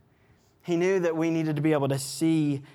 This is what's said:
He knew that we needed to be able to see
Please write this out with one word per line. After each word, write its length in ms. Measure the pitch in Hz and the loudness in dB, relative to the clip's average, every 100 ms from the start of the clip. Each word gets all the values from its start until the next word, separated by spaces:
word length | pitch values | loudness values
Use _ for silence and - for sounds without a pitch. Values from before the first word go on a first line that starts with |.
| _ _ _ _ _ _ | _ _ _ _ _ _
He 140 | - 170 | -2 0
knew 240 | 180 196 | 2 2
that 160 | 170 160 | 0 0
we 140 | 165 | 0
needed 260 | 165 156 147 | 0 -2 0
to 60 | |
be 100 | 151 | 2
able 160 | 151 135 | 2 0
to 100 | 139 | -2
see 640 | - - 160 160 147 139 139 | -6 -4 0 2 0 -2 -8